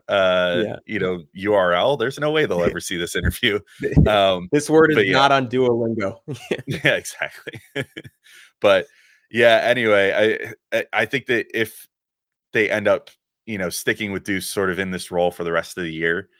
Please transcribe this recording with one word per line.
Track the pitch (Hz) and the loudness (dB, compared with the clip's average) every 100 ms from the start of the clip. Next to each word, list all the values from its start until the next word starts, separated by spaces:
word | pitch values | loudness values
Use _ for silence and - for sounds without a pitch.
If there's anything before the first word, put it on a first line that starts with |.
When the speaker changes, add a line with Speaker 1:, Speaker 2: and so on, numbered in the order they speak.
| - | -2
Speaker 1:
uh, | 101 92 92 90 87 104 | 0 2 2 0 0 -4
Speaker 2:
Yeah. | - - | -8 -10
Speaker 1:
you | 104 | -6
know, | 92 90 76 | -4 -6 -10
U | 92 101 | -6 0
R | 101 90 | 2 2
L. | 87 117 139 | 2 0 0
There's | 120 139 | -2 -2
no | 151 | -2
way | 156 123 | 0 0
they'll | 87 | 0
Speaker 2:
<laughs> | |
Speaker 1:
ever | 85 87 | 0 -2
see | - 90 | -6 -6
this | 87 92 | -4 -2
interview. | 87 - 117 101 - - | -4 -2 -2 -2 -6 -8
Speaker 2:
<laughs> | 131 - - | 0 4 4
Speaker 1:
Um, | 104 95 90 90 | 4 2 0 -2
Speaker 2:
This | 147 147 | -2 2
word | 156 160 | 4 6
is | 151 | 4
Speaker 1:
but | 98 | 2
yeah. | |
Speaker 2:
not | 135 139 | 4 4
on | 139 123 | 2 0
Duolingo. | 127 123 117 117 113 98 - - | 0 2 0 -2 -2 -4 -8 -12
<laughs> | 131 - - - | -12 -6 -8 -6
Speaker 1:
Yeah, | 143 147 95 | -2 0 0
exactly. | - - 69 - - 110 _ 143 | -4 -10 -10 -10 -16 -16 _ -10
<laughs> | 120 - - _ _ - - - | -10 -12 -20 _ _ -20 -20 -2
But | 104 95 - _ _ _ _ | 4 4 2 _ _ _ _
yeah, | 113 117 113 | 2 4 6
anyway, | 110 127 113 101 98 80 110 - - - - | 4 2 4 4 4 2 2 0 -8 -14 -6
I, | 113 | -6
I, | - | -2
I | 104 117 | -2 -2
think | 135 - | -4 0
that | 113 - | -2 -2
if | 113 110 - - _ _ _ _ _ _ | -4 -4 -6 -20 _ _ _ _ _ _
they | 120 104 | 0 0
end | 107 101 | 2 2
up, | 95 - _ _ _ - | 0 -2 _ _ _ -12
you | 104 | -6
know, | 87 | -6
sticking | - - 110 104 | -4 -4 -4 -4
with | 92 | -6
Deuce | 104 95 - | -4 -6 -4
sort | 104 95 | -4 -2
of | 87 | -2
in | 95 | -6
this | 90 - | -8 -6
role | 87 87 | -2 -2
for | - | -2
the | 85 | -4
rest | 82 - - | -4 -4 -8
of | |
the | 85 | -8
year, | 80 82 87 - | -2 -2 -2 -6